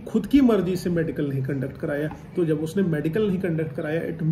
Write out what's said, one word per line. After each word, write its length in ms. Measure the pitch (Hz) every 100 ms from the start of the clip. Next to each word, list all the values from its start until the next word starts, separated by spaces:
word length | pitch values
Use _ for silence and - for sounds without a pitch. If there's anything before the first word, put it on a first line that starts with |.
| -
खुद 180 | 214 -
की 140 | 285
मर्जी 340 | 247 208 175 180
से 140 | 185
medical 400 | 170 160 160 143
नहीं 120 | 135
conduct 340 | 131 139 139 -
कराया। 300 | 156 143 151 - - -
तो 100 | 165
जब 160 | 151
उसने 200 | 160 202
medical 440 | 180 151 156 220 214
नहीं 120 | 180
conduct 360 | 185 160 156 -
कराया, 260 | 156 165 -
it 140 | - 160